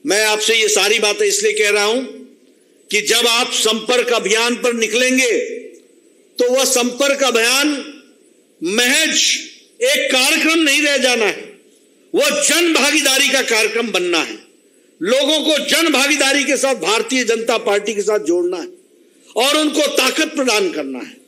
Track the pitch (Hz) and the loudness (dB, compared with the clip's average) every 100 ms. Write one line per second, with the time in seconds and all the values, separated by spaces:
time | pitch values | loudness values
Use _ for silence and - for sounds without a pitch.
0 | 147 208 214 214 214 226 214 208 202 226 | 0 2 2 0 0 2 2 2 2 2
1 | 208 208 208 196 214 208 208 208 208 240 | 0 0 0 2 0 2 2 2 2 0
2 | 254 - - - _ _ _ _ _ 208 | -4 -14 -20 -20 _ _ _ _ _ -2
3 | 208 233 240 233 240 - 220 226 220 247 | 2 0 2 0 0 -2 -2 -2 0 0
4 | 240 226 190 220 233 240 247 233 220 226 | 2 0 2 0 0 0 -2 0 -2 0
5 | 254 262 254 180 - - - - _ _ | 2 2 2 0 -2 -8 -14 -20 _ _
6 | _ _ _ - 247 262 254 254 240 247 | _ _ _ -2 0 2 2 0 -2 0
7 | 277 269 269 233 233 262 294 277 - - | 0 2 2 2 2 2 0 -2 -8 -16
8 | - _ _ _ _ _ 165 214 247 294 | -20 _ _ _ _ _ -4 0 2 2
9 | 320 - - - - - _ _ 247 285 | 0 0 0 -2 -6 -20 _ _ 0 0
10 | 285 254 269 311 - 330 302 285 302 277 | 0 0 2 2 2 2 2 2 2 2
11 | 247 240 208 - - - _ _ _ _ | 0 2 0 -2 -14 -20 _ _ _ _
12 | _ 370 571 587 571 311 339 294 277 302 | _ 0 0 0 0 2 2 2 2 2
13 | 277 262 277 262 - 220 220 220 233 190 | 2 2 2 0 0 0 0 -2 -4 -4
14 | 180 170 139 - - _ _ _ _ _ | -2 -2 -4 -10 -18 _ _ _ _ _
15 | 185 262 285 311 262 294 - 294 330 262 | 0 0 2 0 0 -2 0 0 2 2
16 | 277 285 269 285 269 269 269 240 165 226 | 2 2 2 0 0 0 0 -2 0 -2
17 | - 262 226 226 240 226 - 202 226 208 | 0 -2 0 -2 0 -2 0 -2 -2 -4
18 | 196 208 156 175 175 180 - - _ _ | -2 -2 0 0 -2 -4 -10 -16 _ _
19 | _ _ - 208 269 302 302 277 285 - | _ _ -10 -2 0 2 0 0 0 0
20 | 254 254 311 277 262 214 185 151 139 131 | -2 -2 -4 -2 -2 0 -2 -4 -8 -10
21 | - - | -14 -18